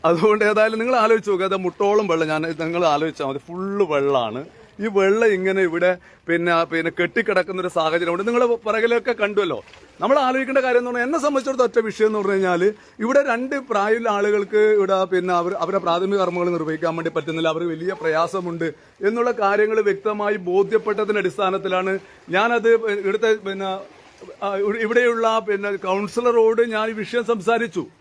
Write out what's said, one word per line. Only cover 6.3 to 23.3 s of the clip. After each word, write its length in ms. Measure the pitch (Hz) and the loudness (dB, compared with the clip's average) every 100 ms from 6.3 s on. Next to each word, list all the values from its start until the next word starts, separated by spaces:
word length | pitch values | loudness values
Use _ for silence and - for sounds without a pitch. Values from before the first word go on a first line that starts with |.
| 165 170 170 170 | 0 2 0 0
പിന്നെ 200 | 165 165 - | -2 -4 -2
കെട്ടിക്കിടക്കുന്നൊരു 720 | 175 233 214 185 180 185 180 170 | -2 -2 0 0 0 -4 -4 -2
സാഹചര്യമുണ്ട്. 460 | 156 170 170 175 208 | 0 0 -2 -2 0
നിങ്ങൾ 140 | 240 240 233 | 0 2 0
പിറകിലൊക്കെ 480 | 214 220 233 233 247 220 | -2 0 2 0 0 -2
കണ്ടുവല്ലോ. 360 | 208 208 190 117 - - - - | 0 0 -2 -4 -10 -20 -20 -6
നമ്മൾ 160 | 196 285 | 2 2
ആലോചിക്കേണ്ട 360 | 254 262 269 269 | 2 0 0 0
കാര്യം 160 | 254 247 | 2 0
എന്ന് 100 | 247 | 0
പറഞ്ഞാൽ 160 | 240 247 | -4 -2
എന്നെ 120 | 320 | -2
സംബന്ധിച്ചിടത്തോളം 460 | 285 269 269 254 247 | 0 0 -2 0 2
ഒറ്റ 100 | 240 220 | 2 -2
വിഷയം 200 | 196 220 | 0 0
എന്ന് 100 | 214 | 2
പറഞ്ഞു 140 | 196 | 0
കഴിഞ്ഞാൽ 260 | 196 185 175 196 208 - - | 0 0 2 0 -2 -20 -6
ഇവിടെ 180 | 220 277 277 | 0 2 2
രണ്ട് 240 | 233 262 277 269 | -2 -2 -6 -2
പ്രായമുള്ള 400 | 208 208 226 226 202 | -2 2 0 0 0
ആളുകൾക്ക് 440 | 208 208 196 214 214 208 | 0 0 0 2 4 4
ഇവിടെ 200 | 190 190 190 | 2 0 2
പിന്നെ 200 | 185 180 175 | 0 0 0
അവർ, 120 | 170 196 | 0 -4
അവരുടെ 180 | 165 190 | -2 -2
പ്രാഥമിക 340 | 175 170 190 202 | 0 0 0 0
കർമ്മങ്ങൾ 280 | 180 175 175 170 | 0 0 -2 -2
നിർവഹിക്കാൻ 360 | 156 160 170 165 | -4 -2 -2 -2
വേണ്ടി 140 | 165 | -4
പറ്റുന്നില്ല, 340 | 160 151 160 165 | -4 -4 -2 -2
അവർക്ക് 180 | 160 175 | -2 -4
വലിയ 200 | 160 180 185 | -4 -6 -4
പ്രയാസമുണ്ട് 680 | 160 156 165 190 175 170 165 - - _ 196 | 0 0 0 -2 -6 -4 -6 -6 -20 _ -2
എന്നുള്ള 220 | 233 240 233 | 0 -2 0
കാര്യങ്ങൾ 360 | 196 202 214 220 202 | 0 2 2 2 0
വ്യക്തമായി 480 | 196 214 208 208 208 180 | 0 -2 -2 -2 -2 0
ബോധ്യപ്പെട്ടതിൻ്റെ 720 | 185 196 220 214 208 208 208 | 2 2 0 0 -2 0 0
അടിസ്ഥാനത്തിലാണ് 680 | 185 - 190 190 190 185 190 190 - - - | -2 0 -2 -2 -2 -2 -2 -4 -8 -20 -4
ഞാനത് 340 | 180 226 240 226 226 226 202 | 0 2 2 4 2 2 -2
ഇവിടുത്തെ 280 | 196 214 220 | -2 0 0